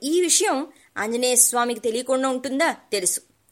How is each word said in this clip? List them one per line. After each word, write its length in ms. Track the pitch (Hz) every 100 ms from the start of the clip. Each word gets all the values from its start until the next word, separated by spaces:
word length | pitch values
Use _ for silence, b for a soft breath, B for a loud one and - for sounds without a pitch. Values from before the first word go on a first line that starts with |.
ఈ 180 | 269 339
విషయం 460 | 349 - 392 277 311 b b -
ఆంజనేయ 380 | 208 233 247 240
స్వామికి 440 | - 240 240 226
తెలియకుండా 480 | 233 226 254 262 262
ఉంటుందా? 440 | 254 269 269 320
తెలుసు. 480 | 233 _ 202 180 - - _ _